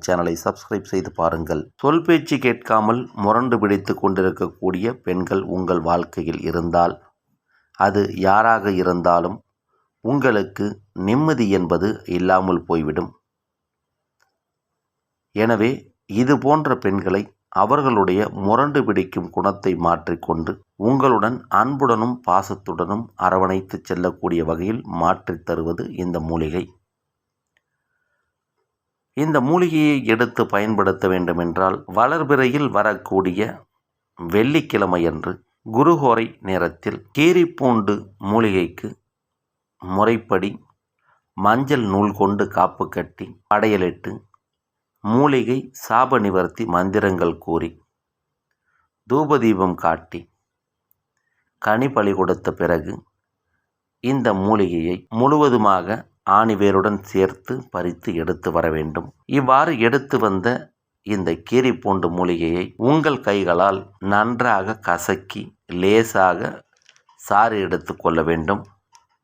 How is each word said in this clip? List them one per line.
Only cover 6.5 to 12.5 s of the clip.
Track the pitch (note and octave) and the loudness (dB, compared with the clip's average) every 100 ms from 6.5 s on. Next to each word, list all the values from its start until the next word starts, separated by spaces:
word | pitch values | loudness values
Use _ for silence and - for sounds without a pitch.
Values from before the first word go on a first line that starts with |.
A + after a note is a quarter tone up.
| E2 E2+ F2 F2 - _ _ _ _ _ _ _ - | -4 0 0 0 -2 _ _ _ _ _ _ _ -2
அது | G2 G2+ G2 F#2+ | 0 2 0 0
யாராக | F#2+ G2+ A2+ A2+ G2+ | 2 4 4 2 0
இருந்தாலும், | F#2 F2+ F2 F2 F2 F2 G#2+ _ _ _ _ _ _ | 0 0 2 2 2 0 -6 _ _ _ _ _ _
உங்களுக்கு | A2+ C#3+ B2+ G#2+ F#2+ - G#2 G2 _ | -4 0 2 0 -2 -4 -6 -8 _
நிம்மதி | F#2 F#2+ B2+ D#3 C3 G#2 | -6 -2 0 2 0 0
என்பது | F#2+ E2+ E2+ G2 - | 0 0 0 0 -4
இல்லாமல் | - F2 F#2 F#2 F#2+ | -6 -2 2 2 2